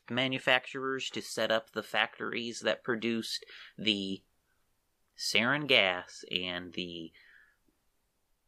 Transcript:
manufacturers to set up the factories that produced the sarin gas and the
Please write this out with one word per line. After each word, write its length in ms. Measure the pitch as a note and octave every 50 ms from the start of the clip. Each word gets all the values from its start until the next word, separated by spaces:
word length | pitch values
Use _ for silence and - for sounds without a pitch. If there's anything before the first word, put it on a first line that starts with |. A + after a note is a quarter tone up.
| _ -
manufacturers 1000 | A#2 B2 C3 C3 C3 B2+ - - B2+ B2+ - - - C3+ C3 C3+ C3+ C3 B2+ -
to 120 | - -
set 280 | - - - - A2 G#2+
up 220 | A2 A2+ - -
the 100 | - A2
factories 800 | G#2+ - - A2 A2 - - - A2+ A2 - A2+ A#2 A#2 A2 -
that 240 | - A2+ - - -
produced 640 | - A#2+ A2 G#2 A#2 A#2 A2+ A2 - - - - - - - - - - -
the 440 | F#2+ A2 G2+ G2+ G2 G2 F#2+ - _ _ _ _ _ _ _ _ _ _ _ _ _ _ _ _ _ _ _ -
sarin 480 | - - - G3+ A#2 B2 C#3 D3 D3+
gas 580 | C3 C3 A#2 G2 F#2+ F2+ F2+ F2+ - - - - -
and 440 | - F2 F2+ F2+ F2+ F2 F2+ F2 E2+
the 360 | F#2 F2+ F2 E2+ E2+ E2 D#2+ - - - - - - - _ _ _ _ _ _ _ _ _ _ _ _ _ _ _ _ _ _ _ _